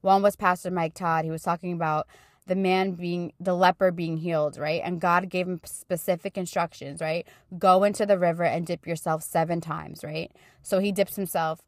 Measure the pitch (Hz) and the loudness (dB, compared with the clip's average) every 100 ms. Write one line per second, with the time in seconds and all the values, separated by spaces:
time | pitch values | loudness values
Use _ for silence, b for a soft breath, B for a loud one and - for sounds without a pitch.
0 | 190 196 202 - 202 180 180 180 165 - | 4 6 4 2 0 0 -2 -2 -2 -2
1 | 180 165 160 160 - 170 180 170 165 151 | -2 0 -2 -4 -2 -4 -4 -4 -2 -2
2 | - b b b - 185 190 185 190 175 | -4 b b b -4 0 2 2 0 -2
3 | 175 175 175 _ 185 180 185 180 190 175 | -4 -4 -6 _ -2 4 4 4 2 2
4 | 165 160 165 165 151 143 151 160 - 175 | -4 -4 -2 0 0 -2 -4 -2 -4 -2
5 | 180 175 185 180 180 180 - - - 165 | 2 2 0 -4 -4 -6 -8 -16 -6 -6
6 | - 175 202 - 180 190 170 - 139 143 | -2 -2 -2 -8 -6 -2 -4 -6 -14 -8
7 | 160 165 - b b 180 190 185 202 202 | -4 -4 -6 b b 2 6 8 6 2
8 | 208 196 175 165 170 139 170 170 - 165 | 2 4 4 2 0 0 -4 -6 -6 -6
9 | - 160 - 170 165 170 165 160 156 156 | -2 -4 0 0 0 -2 -4 -8 -8 -12
10 | 156 156 165 _ b b - 190 202 196 | -10 -8 -10 _ b b -2 0 0 2
11 | 196 - 190 180 160 160 | 0 0 -4 -2 -2 -4